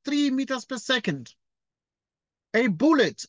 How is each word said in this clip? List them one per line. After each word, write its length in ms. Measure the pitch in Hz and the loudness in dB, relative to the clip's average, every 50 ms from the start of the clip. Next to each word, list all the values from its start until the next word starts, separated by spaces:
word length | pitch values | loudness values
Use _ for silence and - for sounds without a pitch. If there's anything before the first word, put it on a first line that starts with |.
| - | -6
three 260 | - 285 294 294 277 | -2 0 0 2 2
meters 340 | 262 262 269 - 269 240 - | 0 -2 -2 -4 -4 -8 -8
per 140 | - 262 233 | -8 -10 -8
second. 540 | - - 262 247 - - 156 139 120 - - _ _ _ _ _ _ _ _ _ _ _ _ _ _ _ _ _ _ _ _ _ _ _ - | -4 -2 -2 -2 0 -2 -4 -4 -6 -14 -20 _ _ _ _ _ _ _ _ _ _ _ _ _ _ _ _ _ _ _ _ _ _ _ 0
A 120 | 220 247 | 0 2
bullet 580 | 240 185 156 240 302 320 285 226 160 - - - | 0 0 2 4 4 4 4 4 2 -2 -6 -14